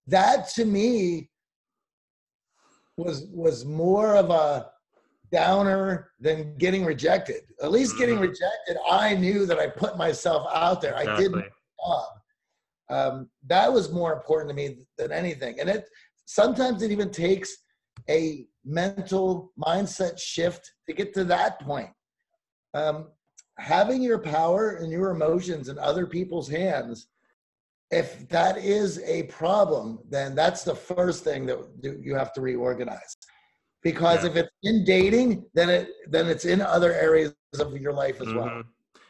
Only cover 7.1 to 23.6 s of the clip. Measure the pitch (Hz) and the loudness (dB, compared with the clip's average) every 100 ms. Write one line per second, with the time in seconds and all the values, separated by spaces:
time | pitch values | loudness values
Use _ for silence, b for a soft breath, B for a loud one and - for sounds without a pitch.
7.1 | 185 - - - - 143 220 254 220 240 | 2 0 -10 -12 -8 0 2 2 0 0
8.1 | 220 185 180 175 220 - 160 - 190 214 | 2 0 -2 -4 -4 -6 -4 2 2 4
9.1 | 196 180 202 190 156 - - 208 180 160 | 2 2 2 2 0 -2 -2 -4 -2 -2
10.1 | 147 180 156 - 160 170 180 147 127 147 | 0 0 0 0 0 0 0 -2 -2 -2
11.1 | 107 190 135 98 _ _ - 175 147 - | 2 0 0 -6 _ _ -8 -4 -2 -4
12.1 | 104 _ _ _ _ _ _ - 135 135 | -14 _ _ _ _ _ _ -6 -2 -2
13.1 | 131 127 _ 135 180 - 254 156 175 165 | -4 -12 _ 0 4 4 2 0 -2 -2
14.1 | 156 - 156 147 143 143 123 - - - | -2 0 -2 -2 -6 -8 -8 -14 -8 -6
15.1 | 156 175 143 127 123 160 208 - b b | -4 -6 -6 -8 -6 -4 -4 -6 b b
16.1 | b - - 226 254 254 208 220 208 190 | b -4 2 2 2 -2 -2 -2 -2 -4
17.1 | - 170 190 - - _ _ _ - - | -2 0 0 -4 -16 _ _ _ -12 0
18.1 | 156 160 147 - _ 135 160 190 196 190 | 0 0 -6 -14 _ -6 -2 -2 -4 -2
19.1 | 190 185 185 - - - 185 202 - 180 | 0 0 -2 -6 -6 -2 0 -2 -4 -4
20.1 | - - - 170 175 - _ - 160 202 | -6 -10 -2 -2 -4 -16 _ -10 -8 -6
21.1 | 196 180 180 220 - 139 143 104 _ _ | -2 0 2 0 -4 -8 -8 -8 _ _
22.1 | _ _ _ _ _ _ 143 156 151 160 | _ _ _ _ _ _ -4 -2 -4 -8
23.1 | _ _ _ _ - | _ _ _ _ -10